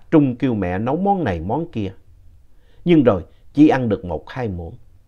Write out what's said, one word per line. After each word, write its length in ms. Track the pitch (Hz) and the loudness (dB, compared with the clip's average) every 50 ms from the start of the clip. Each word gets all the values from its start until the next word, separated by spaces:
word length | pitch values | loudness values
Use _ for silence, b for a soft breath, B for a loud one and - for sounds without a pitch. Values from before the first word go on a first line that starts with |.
| - - | -4 2
Trung 260 | 160 151 143 131 120 | 2 4 4 2 0
kêu 180 | - 143 131 113 | -4 -4 -4 -2
mẹ 240 | 104 92 87 90 98 | -2 -4 -4 -4 -4
nấu 180 | 113 123 147 | -4 -4 -4
món 280 | 175 196 202 202 185 151 | -2 -2 -2 -2 -2 -2
này 160 | 104 87 80 | -4 -4 -4
món 320 | 80 98 120 156 170 - | -4 -6 -4 -6 -6 -8
kia. 200 | - 117 98 92 - - - - - - _ - - - - _ - - _ _ - - - | -8 -8 -8 -8 -10 -14 -20 -20 -20 -20 _ -20 -20 -20 -20 _ -20 -20 _ _ -20 -6 0
Nhưng 200 | 175 175 156 123 | 4 4 4 4
rồi 180 | 117 101 87 - - - _ - - | 4 2 0 -4 -10 -20 _ -20 -6
chỉ 160 | - 143 151 151 | 4 4 6 6
ăn 200 | 131 131 123 110 | 6 2 0 -2
được 160 | 98 - 90 | -2 -4 -4
một 260 | 87 80 73 - - | -8 -8 -10 -10 -12
hai 180 | - 131 120 107 | -10 -8 -8 -8
muỗng. 260 | 90 87 82 85 123 - - - - - _ | -8 -10 -12 -14 -16 -20 -20 -20 -20 -20 _